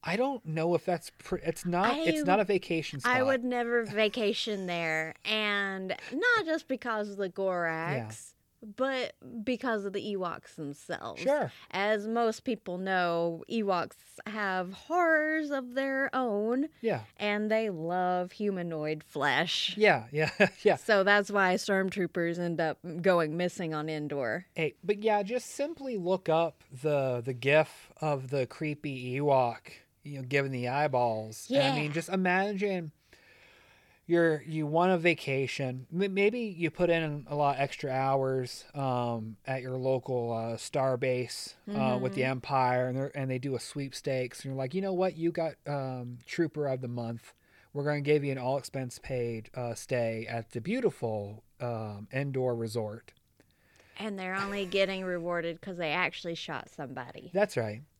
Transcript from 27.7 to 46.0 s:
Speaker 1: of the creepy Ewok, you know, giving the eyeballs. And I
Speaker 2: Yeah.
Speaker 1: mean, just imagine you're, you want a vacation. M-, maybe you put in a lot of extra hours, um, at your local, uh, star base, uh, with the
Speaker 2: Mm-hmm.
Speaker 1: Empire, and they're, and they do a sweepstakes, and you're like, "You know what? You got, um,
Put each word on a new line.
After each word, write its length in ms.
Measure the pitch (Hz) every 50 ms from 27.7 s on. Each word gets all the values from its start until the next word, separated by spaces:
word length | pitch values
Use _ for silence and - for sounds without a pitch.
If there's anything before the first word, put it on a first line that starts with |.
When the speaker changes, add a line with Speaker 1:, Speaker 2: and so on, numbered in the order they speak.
| - - - - - -
Speaker 1:
of 300 | - 151 147 135 131 127
the 160 | 139 139 127
creepy 680 | 120 - - 165 151 147 147 - 147 135 127 127 127 123 139
Ewok, 520 | 147 147 139 131 127 120 117 - _ - - - _ _ _ _ _
you 140 | 147 143
know, 60 | 139 131
giving 240 | 123 139 139 139 135
the 160 | 135 123 123
eyeballs. 800 | 120 127 143 151 147 135 123 123 117 110 110 110 110 110 - - -
And 100 | 247 277
I 60 | 277
Speaker 2:
Yeah. 80 | 269 269
Speaker 1:
mean, 160 | - 151 151 147
just 160 | 165 160 -
imagine 840 | 190 190 185 180 180 185 196 208 208 190 208 202 190 180 170 156 _ _ _ _ - _ _ - - - - - - - - _ - _ _ _ _ _ _
you're, 360 | - 170 170 170 165 156 147 131
you 180 | 160 156 156 156
want 260 | 147 151 165 175 185
a 60 | 190
vacation. 880 | 170 160 175 165 - - - 135 135 139 120 - - 139 127 127 127 127 _ 160
M-, 200 | 175 196 196 190
maybe 260 | 196 202 208 226 247
you 320 | 233 214 185 160 170 156
put 180 | - - 180 175
in 360 | 170 165 160 156 147 147 - -
a 60 | 147
lot 200 | 147 147 143 143
of 60 | 135
extra 300 | 143 139 - - - 139
hours, 760 | 131 131 135 135 135 139 135 131 131 131 127 123 - - - - -
um, 640 | 143 135 131 127 123 120 120 117 117 107 110 110 - _
at 160 | - 131 135
your 160 | 127 131 127
local, 560 | 127 127 131 135 127 - - 131 123 117 117 117
uh, 240 | 113 113 117 117
star 400 | 117 - - - 147 131 135 131
base, 580 | 120 131 131 127 123 123 113 - - - - - _ _ - 208
uh, 240 | - 131 131 123 127
with 120 | 127 127 -
the 60 | 135
Speaker 2:
Mm-hmm. 100 | 127 131
Speaker 1:
Empire, 560 | 135 131 - - 143 131 131 123 127 127 127
and 100 | 127 127
they're, 140 | 131 135 143 -
and 140 | 143 135 131
they 80 | 131
do 180 | 127 123 139 135
a 40 | 143
sweepstakes, 800 | - - - 147 139 135 - - - 147 135 131 127 123 - -
and 60 | - 139
you're 60 | 135
like, 160 | 131 131 131 151
"You 80 | 190
know 120 | 190 196 190
what? 220 | 175 185 190 156
You 160 | 160 165 170
got, 220 | 165 - 165 160 139 _ _
um, 500 | - 143 139 131 131 127 127